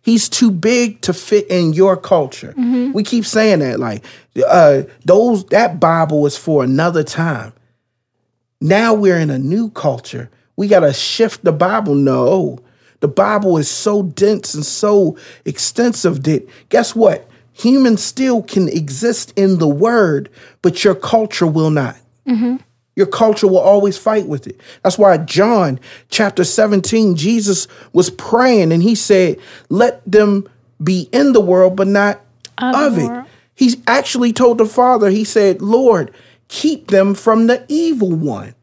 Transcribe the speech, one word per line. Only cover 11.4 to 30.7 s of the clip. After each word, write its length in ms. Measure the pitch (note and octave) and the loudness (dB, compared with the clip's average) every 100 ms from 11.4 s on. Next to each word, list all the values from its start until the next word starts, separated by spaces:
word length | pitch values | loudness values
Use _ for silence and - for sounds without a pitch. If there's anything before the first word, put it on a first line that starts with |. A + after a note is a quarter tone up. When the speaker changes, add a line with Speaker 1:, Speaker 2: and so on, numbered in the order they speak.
Speaker 1:
the 80 | F3 | -4
Bible. 420 | D3+ F3+ A3 G#3 | 0 -2 -2 0
No, 640 | C#3+ C#3 C3 B2+ F#3+ D#2 - _ _ _ _ | 0 2 2 0 0 -2 -8 _ _ _ _
the 80 | D3 | -4
Bible 500 | - G3+ G#3+ G3+ E3 | 0 0 0 0 0
is 100 | C#3+ | -2
so 340 | - G#3+ G3+ | -4 -2 -2
dense 520 | F#3 - G3+ G#3+ - | -4 -2 0 0 -4
and 100 | D3+ | -10
so 520 | D3 - G#3 G#3 F3 - - - | -8 -4 0 2 0 -4 -16 -14
extensive 800 | - D3 - - A#3+ - E3+ D3 | -12 -6 -6 -2 -2 0 -4 -2
that, 240 | C#3 D#3 - - _ | -2 -2 -4 -20 _
guess 240 | - - | -2 0
what? 340 | A3+ G#3+ D3+ - _ _ | 0 0 0 -10 _ _
Humans 500 | _ A#3 C4+ C4 G#3+ | _ 0 2 2 0
still 400 | - - C4 A#3 | -4 -4 -2 -2
can 260 | A3 G3+ F3+ | -2 -2 -2
exist 640 | - D3 C3+ A#3 A#3+ - - | -2 -6 -4 -4 -4 -8 -2
in 220 | G3 F#3 | 0 2
the 100 | D#3+ | 0
word, 600 | C#3+ A3 A#3 F#3+ C#3+ - _ - _ | 0 0 2 0 -2 -6 _ -20 _
but 220 | F#3 E3 | -4 0
your 100 | G#3 | 0
culture 520 | F#3+ - A3+ A3 - E3+ | 0 0 -2 -2 -2 -2
will 240 | D#3 D#3+ | 0 0
not. 260 | D3+ B2+ - _ _ - | 0 -4 -8 _ _ -4
Speaker 2:
Mm-hmm. 300 | A#3 A#3+ C4 _ _ _ - | -2 -2 -4 _ _ _ -2
Speaker 1:
Your 100 | G3 | -2
culture 400 | - A3+ G#3 G3+ | 2 0 2 2
will 120 | F#3 | 2
always 400 | F#3 G3+ G3+ F#3+ | 4 2 2 -2
fight 280 | - G#3+ G3 | -2 -2 -4
with 200 | C#3+ - | -10 -10
it. 120 | - - - | -20 -20 -4
That's 140 | F#3 F3+ | -4 4
why 200 | G3+ E3+ | 4 4
John 600 | E3+ - G#3 A#3 E3+ C3 - - _ | 0 0 2 2 0 -4 -12 -20 _
chapter 360 | - G#3 F#3+ | -2 -2 0
seventeen, 680 | F3 - G#3+ G3+ - A3+ A3 | -2 2 2 2 0 0 2
Jesus 540 | E3+ E3 A#3 G3+ F#3+ - - - | 0 0 -2 0 -4 -4 -14 -4
was 160 | F3 F3+ | 0 0
praying 640 | F#3 - A#3 B3+ A#3 E3 | -4 -2 2 4 4 2
and 100 | E3 | 2
he 120 | F#3 | 2
said, 440 | A3+ - G3 F3+ - - - _ | 0 2 2 2 -2 -12 -20 _
"Let 320 | F#3+ - - - | 0 0 0 0
them 380 | G3+ G#3 G3 G3 _ _ | 2 4 0 -4 _ _